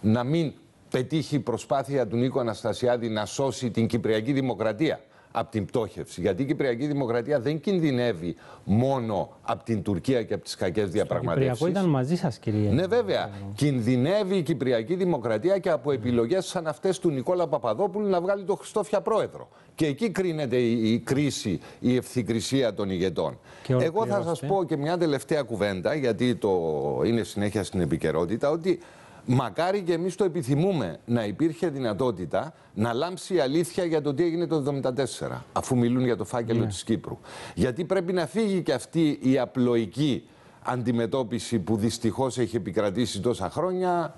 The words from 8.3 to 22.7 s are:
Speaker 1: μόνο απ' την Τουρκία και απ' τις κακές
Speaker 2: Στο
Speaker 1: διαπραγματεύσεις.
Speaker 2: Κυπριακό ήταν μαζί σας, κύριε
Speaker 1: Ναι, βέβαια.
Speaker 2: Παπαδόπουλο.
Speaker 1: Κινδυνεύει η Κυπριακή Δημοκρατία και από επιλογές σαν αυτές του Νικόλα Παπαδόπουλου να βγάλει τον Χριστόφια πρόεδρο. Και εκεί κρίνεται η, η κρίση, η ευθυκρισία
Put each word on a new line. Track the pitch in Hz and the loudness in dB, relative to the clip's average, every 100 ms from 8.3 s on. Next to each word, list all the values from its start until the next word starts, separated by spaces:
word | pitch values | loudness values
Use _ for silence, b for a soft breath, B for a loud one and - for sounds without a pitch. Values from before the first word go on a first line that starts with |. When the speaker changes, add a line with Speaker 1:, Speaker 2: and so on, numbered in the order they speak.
| 80 B B | -8 B B
Speaker 1:
μόνο | - 104 131 135 113 101 67 - | 0 2 4 2 0 -2 -4 -8
απ' | - 117 | -6 -6
την | - 110 | -2 -4
Τουρκία | 90 98 - 131 | 0 -2 0 0
και | 110 | 0
απ' | 101 | -6
τις | - | -6
κακές | - 95 87 | -4 -2 0
Speaker 2:
Στο | 101 | 0
Speaker 1:
διαπραγματεύσεις. | 82 90 87 78 85 131 | 0 0 0 0 2 2
Speaker 2:
Κυπριακό | 120 160 185 | 2 0 2
ήταν | 185 | 2
μαζί | 143 127 170 | 2 2 0
σας, | 165 110 | -2 -4
κύριε | - 107 104 | -2 2 4
Speaker 1:
Ναι, | 120 185 | 2 2
βέβαια. | 233 214 131 | 0 2 0
Speaker 2:
Παπαδόπουλο. | 98 101 98 | -2 -6 -10
Speaker 1:
Κινδυνεύει | 104 147 131 110 127 131 202 196 190 | 0 0 2 2 2 4 2 2 0
η | |
Κυπριακή | 156 156 123 117 110 | 0 0 2 0 0
Δημοκρατία | 180 185 156 113 110 143 196 | 0 2 0 0 0 2 2
και | 185 | 2
από | 156 131 | 0 0
επιλογές | 135 117 120 117 - - | -2 2 2 2 2 0
σαν | 185 160 | -4 -4
αυτές | 147 190 175 | -2 0 0
του | 175 | 0
Νικόλα | 139 120 180 165 | 0 0 0 2
Παπαδόπουλου | 147 117 107 196 185 214 | 0 0 0 0 0 0
να | 185 | 0
βγάλει | 180 202 | 2 -2
τον | 190 196 | -2 -4
Χριστόφια | - - 202 202 | -2 -4 0 0
πρόεδρο. | 175 220 131 73 64 B B | 2 0 0 -4 -18 B B
Και | - 156 | -2 0
εκεί | 139 226 | 2 0
κρίνεται | 180 185 156 139 123 | 0 0 0 0 2
η, | 120 117 110 | 2 2 2
η | 117 | 2
κρίση, | 117 135 147 - 110 87 B B | 2 0 2 0 -2 -4 B B
η | 120 127 | 0 2
ευθυκρισία | - - 101 117 - 135 123 | 0 -4 0 -2 0 0 0